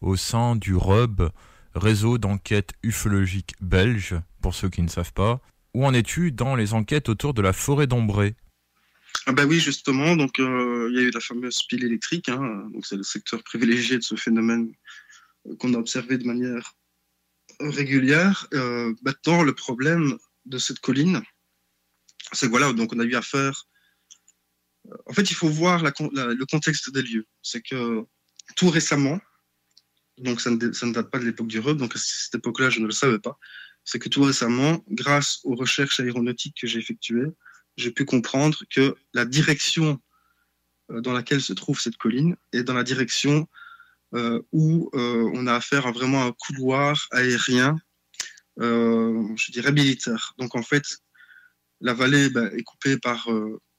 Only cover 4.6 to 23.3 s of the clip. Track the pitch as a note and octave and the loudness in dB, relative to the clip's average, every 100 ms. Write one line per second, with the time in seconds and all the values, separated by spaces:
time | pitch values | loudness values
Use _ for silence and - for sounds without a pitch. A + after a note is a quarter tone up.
4.6 | G2 F2+ E2+ - E2+ - G2+ B2 - _ | -4 -2 -2 -2 -4 0 0 0 -6 _
5.6 | _ B2 C#3 B2+ G#2+ - F3 A#2 B2 C3 | _ 0 2 4 2 0 -2 0 0 0
6.6 | G#2 A2+ G#2 D3 - G#2+ D3 A#2 F#2+ F2+ | 0 0 0 0 0 -2 0 2 2 2
7.6 | - C#3+ C#3+ B2 A2 G2+ G2+ A2+ _ _ | 2 2 2 2 2 2 0 -2 _ _
8.6 | _ _ _ _ - - - C3 C#3+ E3 | _ _ _ _ -10 -6 0 2 4 4
9.6 | D#3 C3+ - C3+ D#3 E3+ C3+ - C3 B2+ | 2 0 0 2 4 4 2 0 0 0
10.6 | B2 A#2+ A#2 B2 B2 A#2 - A#2+ B2 - | 0 0 0 2 2 0 -6 -8 -6 -6
11.6 | - B2 A#2+ A2+ - E3+ - B2+ C3+ G2+ | -4 -2 -2 -2 -2 -4 -2 -4 -4 -6
12.6 | G#2+ G#2 - G2 G2 A2 - A2+ - A#2 | -10 -12 -8 -8 -6 -8 -8 -8 -8 0
13.6 | A2+ B2 A#2 B2+ - A2 - A2+ A2+ A#2 | 2 2 2 -2 -2 -4 2 2 4 2
14.6 | A2+ - - - - - _ _ - - | -2 -6 -20 -20 -20 -20 _ _ -16 -6
15.6 | B2+ A#2+ A#2 C3 A#2+ B2+ A#2+ A#2+ B2 A#2+ | 0 0 -2 -6 -2 -2 -2 -2 -2 -6
16.6 | - - _ _ _ _ _ _ _ - | -10 -18 _ _ _ _ _ _ _ -10
17.6 | D3 C#3+ C3+ C3+ C3 D3+ F#3+ G3 - C#3+ | -6 -4 0 2 4 6 4 2 -2 -2
18.6 | B2 A#2+ A#2 A2 C3 - D3+ F3 D3 - | -2 -2 -2 -2 -4 -2 2 4 4 2
19.6 | - A#2+ C#3 E3+ C#3+ A#2 - _ - B2+ | -4 -2 0 2 2 -2 -8 _ -10 -6
20.6 | - B2+ - C3+ E3+ D#3 - _ _ _ | -6 -4 -2 2 2 2 -4 _ _ _
21.6 | _ _ _ _ _ - - - B2+ A#2+ | _ _ _ _ _ -20 -12 -4 0 2
22.6 | C#3+ A#2 A2+ A#2 A#2 B2 - | 2 2 -2 -2 -2 -2 -2